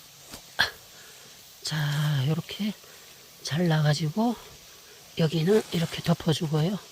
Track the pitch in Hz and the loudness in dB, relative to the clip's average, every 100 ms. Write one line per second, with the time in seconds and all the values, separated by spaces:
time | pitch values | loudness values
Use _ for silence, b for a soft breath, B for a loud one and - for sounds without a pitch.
0 | - - - - - - - - - B | -20 -20 -20 -20 -14 -4 -4 -4 -20 B
1 | B B B B B - - 156 147 147 | B B B B B -12 -8 -4 -2 0
2 | 151 143 131 165 - - 208 - B B | 0 0 0 -2 -4 -6 -6 -6 B B
3 | B B B - - 151 175 156 151 147 | B B B -14 -6 0 2 4 4 2
4 | 156 208 240 214 - - - B B B | 0 0 0 0 -10 -20 -20 B B B
5 | - - 160 160 160 214 - 170 165 - | -12 0 0 2 4 4 2 -2 -2 -4
6 | - 170 - 147 160 156 165 196 - | -2 0 2 0 0 0 0 -2 -8